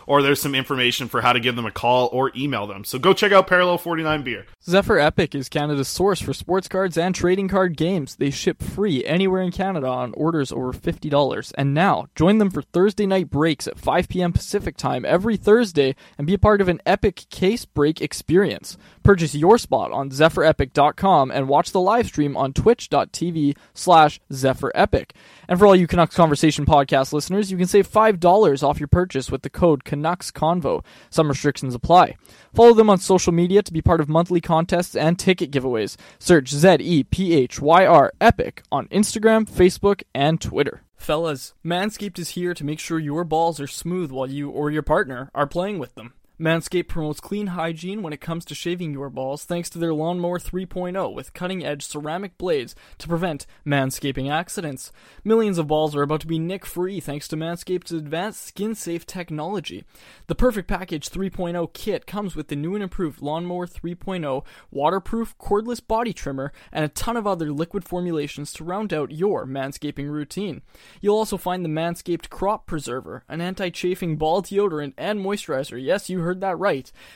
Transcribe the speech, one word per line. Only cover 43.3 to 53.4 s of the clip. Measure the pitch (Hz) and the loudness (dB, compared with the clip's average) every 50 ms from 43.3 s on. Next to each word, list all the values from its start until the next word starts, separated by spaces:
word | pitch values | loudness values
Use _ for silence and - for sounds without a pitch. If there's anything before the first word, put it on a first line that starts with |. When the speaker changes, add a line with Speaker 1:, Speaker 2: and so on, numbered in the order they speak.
| 156 160 165 170 160 147 | -2 0 0 0 -2 -4
Speaker 2:
are | 143 | -10
smooth | 135 - - - 170 180 185 175 139 | -12 -12 -10 -8 -6 -4 -4 -6 -6
while | 131 131 131 131 | -6 -8 -8 -6
you | 135 143 143 139 | -6 -8 -8 -8
or | - 131 147 147 | -6 -4 -4 -2
your | 151 151 | -2 -4
partner | 143 - 151 190 208 131 131 123 135 - - | -2 0 0 0 0 -2 -6 -10 -12 -8 -4
are | 139 147 | -4 -4
playing | 139 - 170 185 202 208 170 | -2 -2 -4 -4 -4 -6 -8
with | 123 - _ | -10 -12 _
them. | - 110 120 - _ _ _ _ - | -18 -18 -18 -20 _ _ _ _ -4
Manscaped | 165 160 165 165 - - - 175 170 - | -2 0 0 0 -2 -4 -4 -4 -4 -4
promotes | - 165 151 151 147 - | -6 -6 -4 -6 -8 -10
clean | - - 202 208 208 | -10 -8 -6 -6 -6
hygiene | 190 175 175 165 170 165 160 170 185 202 220 | -6 -6 -6 -6 -6 -6 -8 -10 -10 -10 -8
when | 190 156 | -10 -10
it | 151 - | -10 -10
comes | - 170 165 170 - | -8 -8 -8 -8 -8
to | - 151 | -12 -14
shaving | - - 170 180 180 175 156 | -8 -6 -6 -6 -6 -6 -8
your | 143 135 143 135 | -8 -8 -10 -10
balls | - 131 131 131 143 147 - | -8 -8 -6 -6 -8 -8 -8
thanks | - 175 175 170 - | -6 -6 -6 -6 -8
to | - 170 | -8 -6
their | 170 165 156 | -4 -2 -2
Lawnmower | 151 156 170 180 180 175 175 180 170 | -2 -2 -4 -4 -2 -4 -4 -4 -6
three | - - 180 185 190 | -6 -6 -8 -8 -8
point | 175 - 185 180 180 185 | -8 -8 -8 -8 -6 -6
oh | 190 165 110 | -6 -6 -6
with | 92 123 131 - | -8 -10 -14 -14
cutting-edge | - - 180 180 190 180 151 143 147 143 - | -12 -10 -8 -8 -6 -6 -6 -8 -8 -8 -10
ceramic | - - 147 151 151 160 185 202 185 - | -12 -12 -10 -8 -8 -8 -8 -8 -10 -12
blades | - 180 180 160 139 120 - - - - - - - | -8 -4 -2 -2 -2 -2 -6 -12 -20 -20 -20 -20 -18
to | - | -8
prevent | 160 170 160 185 175 151 139 | -6 -4 -2 -2 -4 -6 -8